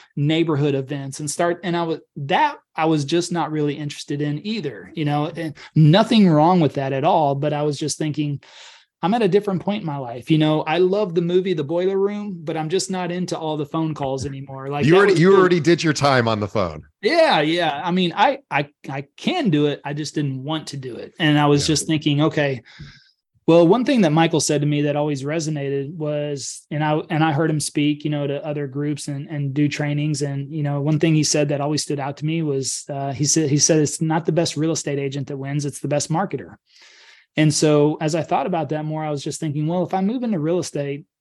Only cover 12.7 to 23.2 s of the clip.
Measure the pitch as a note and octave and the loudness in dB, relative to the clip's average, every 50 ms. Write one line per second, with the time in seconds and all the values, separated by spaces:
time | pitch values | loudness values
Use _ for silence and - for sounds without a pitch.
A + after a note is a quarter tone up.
12.7 | F3 F#3+ - - F#3+ F#3 F3+ E3+ F3 F3+ F3+ E3 E3+ D#3 D#3+ D#3 D#3 D3+ D3+ D3 | -2 -2 -2 -2 -4 -6 -4 -4 -4 -4 -4 -4 -6 -6 -4 -4 -4 -4 -4 -4
13.7 | - E3 D#3+ D#3+ D3+ C#3+ C#3+ C3+ C3+ C3+ C3 C#3+ C3+ C3+ C#3 C3+ C3+ C3+ C3+ C#3 | -4 -2 -2 -2 -4 -4 -4 -4 -4 -4 -6 -8 -8 -10 -14 -14 -14 -12 -8 -6
14.7 | C#3+ D3 D3 D3 E3+ F#3+ G3+ G3+ F#3 D3+ E3 F#3+ G3 G3 F#3 F3+ F3+ F3 C#3 D#3+ | -2 0 2 4 6 6 6 6 6 6 6 6 8 8 6 6 4 4 4 4
15.7 | E3+ - - D#3+ C#3 - C#3 C#3+ C3+ B2+ A#2 A#2 A2 G#2+ G#2 G2 - A2 F#2+ E2+ | 2 4 2 0 0 2 4 4 4 4 4 2 2 0 -2 -2 -2 -2 -2 -2
16.7 | D2+ D#2 - _ _ _ G3 A3 D#4+ E4+ D#4+ D4 - E3 D3+ D#3 E3 F3 E3+ D#3 | -4 -8 -14 _ _ _ -2 0 2 4 4 4 4 2 2 0 0 0 0 -2
17.7 | C#3+ C#3+ E3+ F3+ F3 F#3 F#3 E3+ - - G3+ C#4+ - - _ - D3+ C#3 D3 D3 | -2 -2 -2 -2 0 0 0 0 2 2 2 2 2 0 _ -4 -2 -2 -2 -4
18.7 | _ _ - - C#3 C#3 C#3 _ _ - - A3+ F4 F#4 D4+ G#3 D3 D3 D3 D3 | _ _ -14 -10 -10 -10 -10 _ _ -6 -4 -2 -2 0 0 2 2 4 2 2
19.7 | C#3+ - - C#3+ D3 D3 D3+ C#3 - D#3 D3 C#3 C3+ C3 C3 C#3+ D#3+ D#3+ - - | 0 -2 -8 -8 -8 -8 -8 -6 -4 -4 -4 -4 -4 -6 -6 -6 -6 -6 -8 -10
20.7 | - C#3+ B2+ B2+ A2+ - - - _ - F3 D3+ D3 D3 D3 D3 D3 C#3+ C#3+ - | -12 -12 -12 -12 -12 -12 -14 -14 _ 0 2 4 4 6 6 6 4 4 4 2
21.7 | D#3 C#3 - - D#3+ D3+ D#3 D#3 C#3+ C#3+ D#3 D#3+ - D#3 D3 C#3 C3+ A#2 - _ | 0 0 0 0 -2 0 0 0 2 2 2 2 2 2 0 0 -2 -4 -8 _
22.7 | - - D#2 - - - _ _ _ _ | -20 -20 -20 -20 -20 -20 _ _ _ _